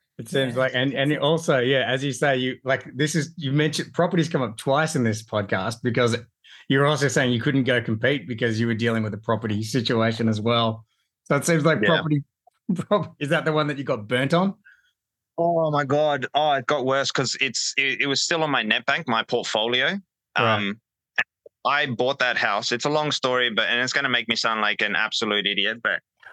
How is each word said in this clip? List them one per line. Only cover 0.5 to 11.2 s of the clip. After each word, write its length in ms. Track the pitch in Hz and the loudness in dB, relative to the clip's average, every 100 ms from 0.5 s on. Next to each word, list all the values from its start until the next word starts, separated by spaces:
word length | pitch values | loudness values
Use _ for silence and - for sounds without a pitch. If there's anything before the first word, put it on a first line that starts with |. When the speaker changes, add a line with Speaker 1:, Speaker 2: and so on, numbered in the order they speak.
Speaker 2:
Yeah. 60 | 120 | 0
Speaker 1:
like, 160 | 131 127 | 0 0
and, 180 | 139 | 0
and 240 | 127 139 143 | 0 0 2
also, 400 | 143 160 165 139 | 2 0 2 2
yeah, 240 | 123 135 113 | 2 2 2
as 160 | 131 | 0
you 80 | 139 | -2
say, 260 | 123 147 131 | 0 0 2
you, 220 | 127 - | -2 -4
like, 220 | 131 131 - 123 | -2 -2 -4 -2
this 200 | 151 165 | 0 0
is, 180 | 143 - | -4 -6
you 140 | 135 | -2
mentioned 400 | 147 151 160 185 | 2 2 0 -4
properties 360 | - 170 175 156 | 0 0 2 0
come 140 | 151 | 0
up 120 | 120 110 | -2 -4
twice 400 | - 139 156 151 | 0 0 2 0
in 80 | |
this 200 | 117 107 | 0 -2
podcast 540 | - 107 101 101 98 110 | -4 -4 -2 -2 -2 -4
because 340 | 123 117 120 117 - _ - - - | -2 2 2 0 -6 _ -20 -20 0
you're 180 | 139 143 | 2 2
also 220 | 147 139 | 2 2
saying 240 | 156 127 | 2 2
you 100 | 120 | 2
couldn't 220 | 143 135 | 2 2
go 180 | 127 123 | 2 0
compete 460 | 113 110 123 143 - | 0 0 0 0 -4
because 320 | 113 123 110 | -2 -2 0
you 80 | 117 | 0
were 80 | 110 | 0
dealing 260 | 117 113 | 0 0
with 140 | 107 107 | -2 -6
a 20 | |
property 460 | - 110 113 107 | -4 -2 -2 -4
situation 640 | 110 131 117 117 113 113 113 | -2 -2 0 2 2 2 0
as 100 | 104 | 0
well. 460 | 110 117 113 110 - _ _ _ | 0 2 2 -2 -12 _ _ _